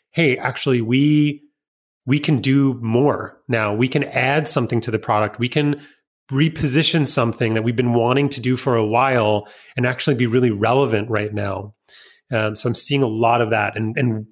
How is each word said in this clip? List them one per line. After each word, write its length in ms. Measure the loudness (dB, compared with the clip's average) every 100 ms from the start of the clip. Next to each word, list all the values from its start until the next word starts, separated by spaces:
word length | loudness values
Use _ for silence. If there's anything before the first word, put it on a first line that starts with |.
| _
"Hey, 260 | 0 0 0
actually, 440 | -4 -4 0 0
we, 600 | 2 2 4 4 2 -2 _ _ _ _ _ _ -2
we 140 | -2
can 200 | 2 0
do 360 | 2 2 2 0
more 640 | -2 2 2 0 -6 -14 -4
now. 260 | -2 -2
We 140 | 0 0
can 160 | 0
add 440 | -2 -2 0 0 0
something 340 | -2 0 -2
to 100 | -2
the 80 | -4
product. 400 | 0 0 0 -2
We 100 | -2
can 320 | 0 0 -2 -10 _ _ _ _
reposition 760 | 0 0 0 0 0 2 0 0
something 480 | 0 0 0 -2 0
that 80 |
we've 120 | 0 0
been 180 | 0
wanting 360 | 2 2 2 0
to 120 | -2
do 140 | -2 -2
for 200 | 0 0
a 100 | 2
while 640 | 2 2 2 2 0 -4 -18 -12 -4
and 120 | -2
actually 280 | -2 -2 0
be 120 | 2
really 240 | 2 2
relevant 580 | 2 2 2 2 0 0
right 240 | -4 -4
now." 400 | -4 -6 -6 -10 -18 _ -20 -20 _ _
Um, 280 | -2 -2 -2
so 100 | -4
I'm 80 | -4
seeing 280 | -2 0
a 40 | 0
lot 320 | 2 2 2
of 120 | 0
that. 260 | 0 -2 -4
And, 180 | -4 -2
and 320 | -2 -2 -2